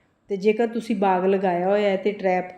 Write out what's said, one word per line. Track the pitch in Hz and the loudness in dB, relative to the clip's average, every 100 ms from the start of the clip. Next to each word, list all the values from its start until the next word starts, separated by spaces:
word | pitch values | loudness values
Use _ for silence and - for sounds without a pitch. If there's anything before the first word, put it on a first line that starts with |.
| _ _ - | _ _ -10
ਤੇ | 196 | -2
ਜੇਕਰ | 208 214 233 | 0 2 0
ਤੁਸੀਂ | 226 226 202 | -2 -4 0
ਬਾਗ | 196 185 | 2 2
ਲਗਾਇਆ | 190 196 190 175 185 | 2 2 0 0 0
ਹੋਇਆ | 208 208 | 2 2
ਹੈ, | 190 | 0
ਤੇ | 208 | -2
ਟਰੈਪ | 196 185 185 180 | -2 0 0 -2